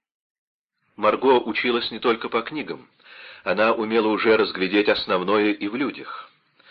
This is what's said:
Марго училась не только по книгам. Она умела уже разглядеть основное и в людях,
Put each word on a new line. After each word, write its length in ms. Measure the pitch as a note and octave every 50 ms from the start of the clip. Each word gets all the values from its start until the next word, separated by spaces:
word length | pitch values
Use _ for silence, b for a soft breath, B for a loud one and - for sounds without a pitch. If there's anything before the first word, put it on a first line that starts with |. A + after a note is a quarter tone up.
| _ _ _ _ _ _ _ _ _ _ _ _ _ _ _ _ _ _ _
Марго 420 | - G#2 G#2+ G#2+ A2 B2 C3 C3 B2
училась 520 | A#2+ A#2 G#2+ - - B2 A#2 A#2+ A#2 - A#2+
не 80 | G#2+
только 280 | - B2+ A2+ A2+ - A#2
по 140 | - A#2 A2+
книгам. 460 | - D#3 D3+ A#2+ E2+ D#2+ C#2+ - _ _ _ B B B B B B B B B
Она 280 | G2 F2+ G2 A2 A2+ A#2
умела 360 | A2+ A2 A2 A2+ A#2 G#2+ G#2+
уже 280 | G#2+ G2 - A2+ A2
разглядеть 520 | A2 G#2 F2+ E2 F2+ F#2+ F#2 F#2+ G#2 G#2 G#2
основное 640 | G#2 - - - G2+ F2+ F2+ F#2 G#2 G#2+ G#2 G#2 G2+
и 160 | G#2 G#2 G2+
в 80 | G#2+
людях, 520 | B2+ C#3+ A#2 - - - - - - - - _ _ _ _ _ _ B B